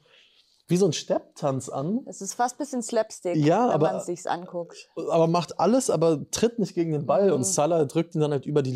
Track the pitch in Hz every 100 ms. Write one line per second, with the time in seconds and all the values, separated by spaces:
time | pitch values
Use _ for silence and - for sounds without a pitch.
0 | _ _ _ _ _ _ _ 175 196 143
1 | - 180 - - 147 135 - 135 151 226
2 | - 185 196 - 247 - 294 254 226 233
3 | 220 - 180 170 147 185 247 156 156 190
4 | - 175 - 165 180 175 170 - - -
5 | 147 165 165 175 - - 170 254 - 170
6 | 165 151 - - 233 233 180 - 165 151
7 | 127 160 196 143 123 - 151 170 139 160
8 | 165 160 151 143 135 147 131